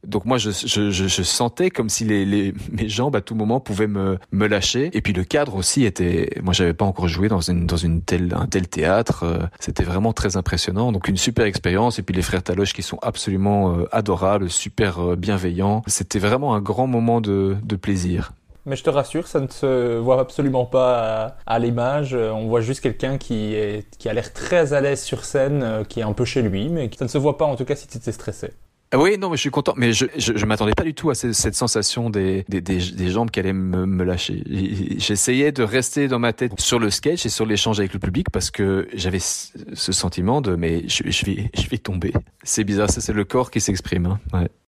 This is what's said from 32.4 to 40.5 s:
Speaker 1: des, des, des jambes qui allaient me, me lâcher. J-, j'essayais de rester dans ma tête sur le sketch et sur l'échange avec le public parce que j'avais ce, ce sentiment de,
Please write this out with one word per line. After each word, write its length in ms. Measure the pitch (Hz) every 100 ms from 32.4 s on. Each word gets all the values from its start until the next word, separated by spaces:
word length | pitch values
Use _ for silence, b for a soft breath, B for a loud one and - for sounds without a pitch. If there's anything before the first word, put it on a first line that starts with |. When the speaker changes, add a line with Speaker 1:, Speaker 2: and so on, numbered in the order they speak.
| 95
Speaker 1:
des, 140 | 98
des, 160 | 87 95
des 320 | 90 92 90
jambes 200 | 95 117
qui 80 | -
allaient 140 | 95
me, 320 | 95 92 92
me 180 | 92 92
lâcher. 400 | 90 90 - - -
J-, 480 | 98 95 98 95 -
j'essayais 540 | - 104 - 127 147
de 100 | 135
rester 460 | 110 127 123 - 139
dans 100 | 127
ma 140 | 120
tête 260 | 110 123 101
sur 200 | - 120
le 100 | 110
sketch 380 | - 147 175 -
et 20 |
sur 160 | -
l'échange 360 | 110 104 113 107
avec 120 | 98
le 60 | 98
public 300 | 92 90 -
parce 180 | 92 -
que 380 | - 98 95 85
j'avais 240 | 107 90 90
ce, 340 | - - - - -
ce 180 | - -
sentiment 480 | 92 90 87 90 139
de, 160 | 113